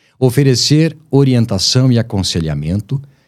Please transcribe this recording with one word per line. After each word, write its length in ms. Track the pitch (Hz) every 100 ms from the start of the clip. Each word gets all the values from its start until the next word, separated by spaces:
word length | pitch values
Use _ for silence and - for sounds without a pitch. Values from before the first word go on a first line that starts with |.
| _ -
oferecer 800 | 127 143 135 120 - 151 160 - -
orientação 840 | 135 139 120 113 95 - 127 131
e 60 | 117
aconselhamento 1000 | 117 98 87 87 78 73 78 98 - 135 - _